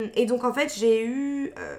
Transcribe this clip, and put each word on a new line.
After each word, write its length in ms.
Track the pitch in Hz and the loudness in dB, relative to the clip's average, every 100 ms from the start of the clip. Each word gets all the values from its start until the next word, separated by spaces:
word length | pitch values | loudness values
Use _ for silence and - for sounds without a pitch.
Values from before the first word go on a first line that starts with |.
| 214 | -2
Et 120 | - 233 | 0 2
donc 180 | 240 | 0
en 80 | 247 | 0
fait, 200 | 262 294 202 | 0 -2 2
j'ai 280 | 226 226 | 4 4
eu, 480 | 226 262 277 277 277 - | 2 -2 -2 -4 -6 -8
euh, 180 | 78 | -10